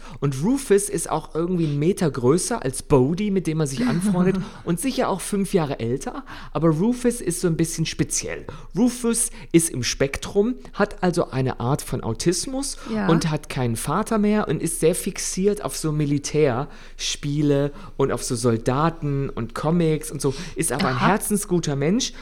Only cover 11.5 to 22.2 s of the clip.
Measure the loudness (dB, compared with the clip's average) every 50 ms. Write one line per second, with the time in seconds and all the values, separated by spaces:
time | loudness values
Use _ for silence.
11.5 | 0 -2 0 0 0 -2 -2 -4 -6 -4 -2 -4 -4 0 0 0 0 0 -2 -4
12.5 | -4 -4 -4 -4 -6 -8 -8 -4 -2 0 2 4 4 4 4 0 -2 -2 -4 -6
13.5 | -4 -2 0 0 -2 -2 -2 -2 0 0 0 0 0 2 2 4 2 2 2 0
14.5 | -2 -2 -2 -4 -2 2 2 2 2 2 -2 -6 -6 -4 -6 -4 -2 0 2 2
15.5 | 2 0 -4 -6 -6 -4 -2 -2 0 0 0 2 0 0 -2 0 2 4 4 4
16.5 | 4 0 -2 -4 -8 -14 -18 -18 -12 -8 -6 -6 -4 -4 -4 -2 0 2 2 4
17.5 | 4 4 2 0 -4 -8 -14 -14 0 0 2 2 2 -2 -2 -4 -4 0 2 2
18.5 | 2 2 2 0 2 2 2 2 0 0 -2 -2 -2 -2 -2 -2 -4 -6 -6 -6
19.5 | -6 -4 0 2 2 4 4 2 2 0 -2 -6 -6 -2 -2 -2 -2 -2 -6 -8
20.5 | -4 -4 -2 -2 0 0 0 0 0 2 4 4 4 2 2 0 -2 -2 0 0
21.5 | 0 0 2 0 0 2 2 2 2 2 0 -2 -6 -10